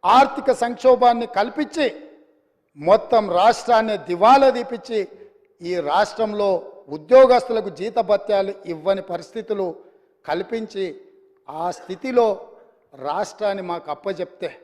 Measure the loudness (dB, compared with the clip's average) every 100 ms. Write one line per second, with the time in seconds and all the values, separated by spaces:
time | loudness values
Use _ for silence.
0 | 4 4 4 0 -2 -2 -2 0 2 4
1 | 4 2 -2 -2 -4 -2 -6 -2 -4 -4
2 | -20 -20 _ _ _ _ _ _ 2 2
3 | 4 0 2 2 2 2 2 0 0 -6
4 | -6 0 6 6 6 2 -6 -10 -8 -6
5 | -6 -12 -20 _ _ _ -8 -6 -2 0
6 | 0 -2 -6 -2 -2 -2 -6 -20 -16 -16
7 | 4 8 8 6 2 -6 -6 -8 -6 -4
8 | 0 -2 0 -2 -2 -8 -12 -8 -4 -4
9 | -4 -12 -10 -14 -8 -6 -6 -8 -18 _
10 | _ _ -8 -6 -4 -8 -8 -8 -10 -10
11 | -20 _ _ _ _ -8 -8 -8 -12 -12
12 | -2 0 2 0 -8 -20 _ _ _ -12
13 | -8 -6 -6 -6 -6 -6 -8 -10 -10 -10
14 | -8 -8 -10 _ -14 -14